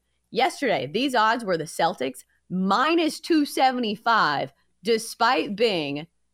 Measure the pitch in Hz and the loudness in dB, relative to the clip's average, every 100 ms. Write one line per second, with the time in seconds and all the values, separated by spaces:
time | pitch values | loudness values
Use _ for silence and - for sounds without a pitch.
0 | _ _ _ 202 262 - 262 156 135 190 | _ _ _ -2 -2 0 0 0 -2 -2
1 | 277 247 220 240 214 165 151 - 170 202 | 0 2 2 0 -2 -4 -4 -2 -2 -2
2 | 262 - _ _ _ 185 190 202 302 339 | -6 -8 _ _ _ -2 0 2 2 2
3 | 302 - - 320 285 - 262 254 220 202 | 0 -4 0 0 2 2 2 2 -4 -2
4 | 233 220 160 143 139 _ _ _ 190 226 | 0 2 2 0 -4 _ _ _ -2 -2
5 | - - 233 294 294 196 226 180 143 143 | -2 0 2 2 -2 0 0 0 -2 -6
6 | 160 _ _ | -10 _ _